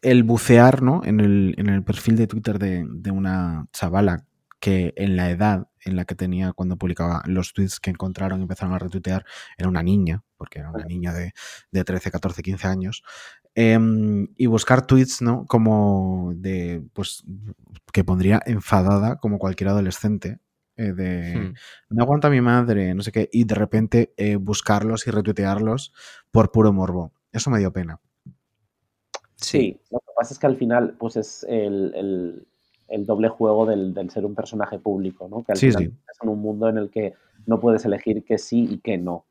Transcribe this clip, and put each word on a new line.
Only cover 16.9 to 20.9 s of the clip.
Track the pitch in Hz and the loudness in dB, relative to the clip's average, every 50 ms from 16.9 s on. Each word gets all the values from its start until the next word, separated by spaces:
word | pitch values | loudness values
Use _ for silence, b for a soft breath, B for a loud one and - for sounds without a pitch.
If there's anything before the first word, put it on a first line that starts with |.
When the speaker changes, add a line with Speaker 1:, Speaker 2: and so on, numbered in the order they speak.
| _ | _
Speaker 1:
pues, | - 98 - - - _ - 95 98 104 107 - _ _ _ - - _ - - | -10 -8 -8 -10 -14 _ -18 -16 -16 -14 -16 -18 _ _ _ -20 -20 _ -4 0
que | - 92 | 0 0
pondría | 95 92 92 92 95 104 110 - | 2 2 2 4 4 4 2 2
enfadada | - 117 104 - - - 98 90 95 101 101 101 113 131 | -2 -4 -4 -2 2 2 4 4 4 4 2 2 0 -2
como | - - 110 104 98 | -2 -4 -4 -4 -2
cualquier | 98 95 92 - 95 98 | -2 -4 -4 -2 -2 0
adolescente, | 98 104 98 92 90 - - 104 107 95 - 87 113 - _ _ _ _ _ _ _ | 0 0 0 -2 -4 -2 -2 -2 -2 -2 -4 -8 -10 -10 _ _ _ _ _ _ _
eh, | - 113 101 | -8 -6 -6